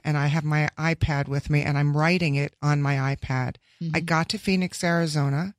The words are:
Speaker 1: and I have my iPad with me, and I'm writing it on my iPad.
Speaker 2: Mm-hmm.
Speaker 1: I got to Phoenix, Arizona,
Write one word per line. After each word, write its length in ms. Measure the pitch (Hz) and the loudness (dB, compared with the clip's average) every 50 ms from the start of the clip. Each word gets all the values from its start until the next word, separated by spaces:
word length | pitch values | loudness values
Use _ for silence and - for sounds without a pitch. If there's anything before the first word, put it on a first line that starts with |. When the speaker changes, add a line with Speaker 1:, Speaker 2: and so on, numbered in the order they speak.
| - | -2
Speaker 1:
and 140 | 151 147 | -2 0
I 100 | 147 143 | 0 2
have 160 | 147 147 165 151 | 0 0 0 0
my 260 | 156 151 151 151 - - | 0 0 0 0 0 -2
iPad 500 | - 156 165 165 - - 165 147 139 139 | -2 -2 -2 0 0 0 0 0 0 -2
with 220 | - 139 143 - 147 | -2 -4 -4 -2 0
me, 120 | 147 147 | 0 0
and 160 | - - 143 | 2 0 0
I'm 180 | 143 147 147 147 | 2 2 2 2
writing 400 | 147 156 165 180 180 175 151 139 | 2 2 2 2 2 2 0 0
it 200 | 139 143 - - _ | 0 -2 -4 -4 _
on 200 | 143 147 147 147 | 0 0 2 2
my 340 | 143 139 143 135 135 135 139 | 2 0 0 0 0 -2 -2
iPad. 400 | - - - 131 131 127 - - - _ _ _ - | -4 -4 -4 -2 -2 -2 -4 -6 -10 _ _ _ -8
Speaker 2:
Mm-hmm. 140 | 170 165 156 | -6 -4 -2
Speaker 1:
I 40 | 165 | -2
got 280 | 170 170 165 160 165 - | 0 0 0 0 0 -2
to 80 | - | -4
Phoenix, 460 | 202 - 202 190 185 185 180 - - - | -4 -2 0 0 2 0 -2 -4 -2 0
Arizona, 720 | 175 170 170 170 160 147 151 143 143 139 147 180 196 208 | 0 2 2 0 0 0 0 0 0 0 -2 -4 -6 -8